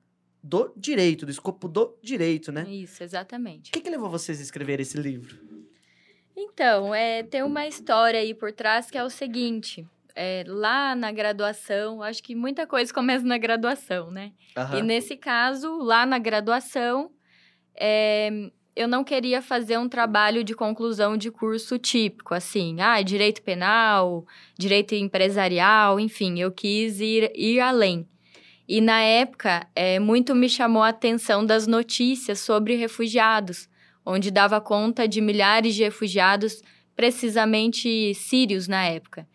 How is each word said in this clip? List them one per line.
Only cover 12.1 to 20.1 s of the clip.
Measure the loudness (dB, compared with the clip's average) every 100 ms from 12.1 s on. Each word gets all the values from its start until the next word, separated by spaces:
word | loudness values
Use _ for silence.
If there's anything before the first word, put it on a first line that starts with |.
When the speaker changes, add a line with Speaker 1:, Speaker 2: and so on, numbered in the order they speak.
| -10
Speaker 2:
que | -10
muita | -8 -6 -6 -2
coisa | -2 -2
começa | -2 0 0
na | 0 -2
graduação, | 0 0 -2 -4 -6 -8 -8
né? | -14 -16 -20 _ -8
Speaker 1:
Aham. | -4 -2
Speaker 2:
E |
nesse | 0 0 -2 -8
caso, | -4 0 0 -2 -6 -4
lá | 2 4 4
na | 0
graduação, | 0 -2 0 -2 -2 -4 -2 -2 -6 _ _ _ _ _ _ -4
é, | 0 2 2 2 0 -4 -10 -16 _ -4
eu | 0
não | 0
queria | 0 -2 0 -2
fazer | -2 -4 0 -2
um | -2
trabalho | -2 2